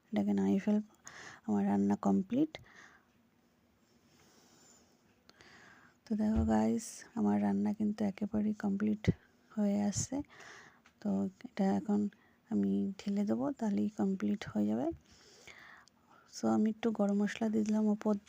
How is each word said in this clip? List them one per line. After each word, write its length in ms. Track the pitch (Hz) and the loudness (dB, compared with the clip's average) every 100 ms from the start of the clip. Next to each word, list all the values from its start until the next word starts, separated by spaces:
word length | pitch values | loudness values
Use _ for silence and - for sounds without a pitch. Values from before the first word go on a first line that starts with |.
| _ | _
এটাকে 200 | 208 202 | -2 0
নামিয়ে 260 | 202 196 196 | 2 2 2
ফেলবো। 340 | 214 214 208 _ - - - - - | 2 0 0 _ -20 -20 -20 -14 -2
আমার 200 | 208 202 | 0 2
রান্না 300 | 202 202 202 | 2 2 2
কমপ্লিট। 600 | 202 196 190 240 320 - - - - - _ _ _ _ _ _ _ _ _ _ _ _ - - - - - - _ _ _ _ - _ - - - - - _ | 2 2 2 0 0 -4 -18 -20 -20 -20 _ _ _ _ _ _ _ _ _ _ _ _ -20 -20 -20 -20 -20 -20 _ _ _ _ -20 _ -20 -20 -20 -20 -20 _
তো 100 | - | -6
দেখো 300 | 214 214 220 | 0 2 2
গাইস, 600 | 220 214 220 233 - - - | 4 4 4 0 -4 -14 -10
আমার 280 | 226 208 208 | 0 2 2
রান্না 300 | 202 196 208 | 2 2 0
কিন্তু 320 | 208 214 208 | 0 -2 0
একেবারেই 500 | 208 - 208 214 214 | -2 -2 -4 0 -2
কমপ্লিট 560 | 214 208 196 214 208 - - _ _ _ - | -2 -2 0 0 2 0 0 _ _ _ -2
হয়ে 260 | 208 202 | 0 2
আসছে। 400 | 208 - - 269 - - - - - _ - _ | 0 -2 -4 -6 -8 -16 -20 -20 -20 _ -20 _
তো 280 | 208 196 196 - | -2 -2 -2 -6
এটা 200 | - - | -12 0
এখন 440 | 190 202 202 208 208 - _ _ _ | 0 0 0 0 0 -6 _ _ _
আমি 420 | 208 196 196 196 190 | 0 2 0 -2 -4
ঢেলে 260 | 202 202 | -4 -2
দেবো, 280 | 208 226 277 | 0 0 -2
তাহলেই 360 | 277 220 202 208 | -4 -2 0 -2
কমপ্লিট 580 | - 196 190 208 208 - | 0 -2 0 -2 -2 -4
হয়ে 180 | 214 208 | -2 0
যাবে। 240 | 220 311 339 _ - - - - - - - - _ _ - _ - | 0 -2 -6 _ -20 -20 -20 -20 -20 -20 -20 -20 _ _ -20 _ -4
So, 80 | 226 220 | 0 2
আমি 120 | 214 | 0
একটু 140 | 214 233 214 | 0 -2 0
গরম 180 | 202 202 | 0 2
মশলা 240 | 208 - 226 | 0 -2 -2
দিয়ে 120 | 220 214 | 0 0
দিলাম 160 | 214 214 | 2 2
ওপর 200 | 208 220 208 | 0 0 -2